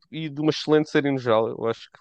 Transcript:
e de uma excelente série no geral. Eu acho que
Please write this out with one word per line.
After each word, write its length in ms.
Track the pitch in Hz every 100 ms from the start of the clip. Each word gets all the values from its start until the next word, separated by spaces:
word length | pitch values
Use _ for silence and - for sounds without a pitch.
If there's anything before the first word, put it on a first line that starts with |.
| _
e 180 | 156 160
de 120 | 143
uma 80 | 151
excelente 400 | 143 - 151 151
série 200 | 156 143
no 60 | 135
geral. 300 | 123 110 113
Eu 180 | - 113
acho 220 | 113 -
que 80 | -